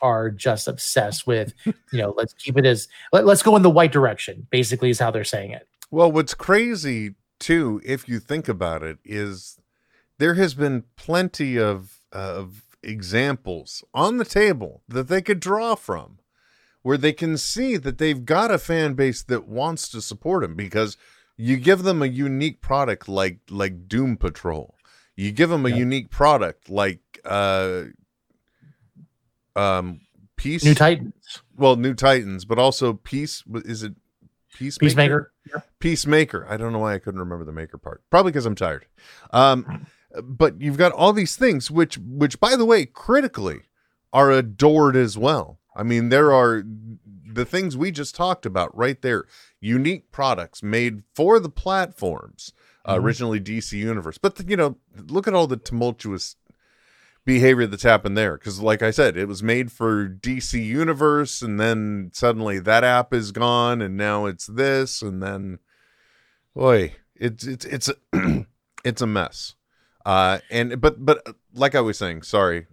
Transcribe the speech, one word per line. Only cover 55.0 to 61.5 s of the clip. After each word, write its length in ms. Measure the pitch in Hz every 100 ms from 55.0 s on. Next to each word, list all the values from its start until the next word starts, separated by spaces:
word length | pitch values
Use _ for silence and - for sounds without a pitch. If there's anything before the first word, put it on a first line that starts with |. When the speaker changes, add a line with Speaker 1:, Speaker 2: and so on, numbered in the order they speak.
| 80
Speaker 2:
look 180 | 165 196
at 80 |
all 140 | 190 160
the 80 | 120
tumultuous 800 | - 117 120 113 110 95 - - _ _ _ _ _ _ _ _
behavior 420 | - 127 127 127 113
that's 160 | 101
happened 340 | 120 110 104 101
there. 200 | 104 76
'Cause 220 | - 95
like 220 | 110 107
I 80 | 110
said, 240 | 110 131 85
it 100 | 101
was 160 | 95
made 300 | 110 120 123
for 340 | - 113 107 98
D 320 | 95 123 127
C 240 | - 123
Universe, 800 | 110 131 160 143 151 147 143 -
and 160 | 117